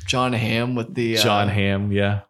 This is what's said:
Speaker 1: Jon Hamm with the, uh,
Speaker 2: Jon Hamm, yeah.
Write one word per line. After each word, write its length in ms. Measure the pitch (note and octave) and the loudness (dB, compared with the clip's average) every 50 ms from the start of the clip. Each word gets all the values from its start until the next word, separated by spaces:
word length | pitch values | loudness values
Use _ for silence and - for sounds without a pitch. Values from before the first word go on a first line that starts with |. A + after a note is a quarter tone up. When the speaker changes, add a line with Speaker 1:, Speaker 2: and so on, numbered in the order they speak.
| - | -8
Speaker 1:
Jon 260 | - - B2+ B2+ B2+ B2 | -4 -2 0 0 0 0
Hamm 420 | A2+ A2+ A2+ A2+ A2+ A#2+ B2 B2+ | 0 0 0 0 0 0 -2 -2
with 200 | A#2+ A2+ A#2 - | -4 -4 -4 -4
the, 220 | B2 A#2+ A2+ A2 A2 | -2 -2 0 2 2
uh, 40 | G#2+ | 2
Speaker 2:
Jon 260 | A2 G#2 G#2 G2+ G2+ | 4 4 2 2 2
Hamm, 440 | G2 G#2 G2 G2 G2 G2 G2+ G2+ G2+ | 2 0 0 0 0 0 -2 0 0
yeah. 300 | G2+ G2+ G2+ G2+ G2+ - - | 0 0 0 0 -2 -4 -8